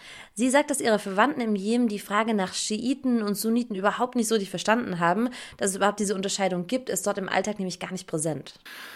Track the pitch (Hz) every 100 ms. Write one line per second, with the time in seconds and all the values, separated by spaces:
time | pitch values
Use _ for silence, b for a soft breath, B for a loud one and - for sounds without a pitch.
0 | B B B - 254 277 294 277 269 208
1 | 196 190 247 294 226 208 202 240 240 202
2 | - 202 220 214 185 - - 214 233 277
3 | 262 233 208 202 220 233 233 190 202 -
4 | 247 247 220 226 190 175 - 226 - 175
5 | 170 185 247 247 B - 196 190 196 208
6 | 202 190 190 - 190 180 175 254 254 185
7 | 208 202 190 185 208 208 185 170 170 185
8 | - 160 156 139 - - B B B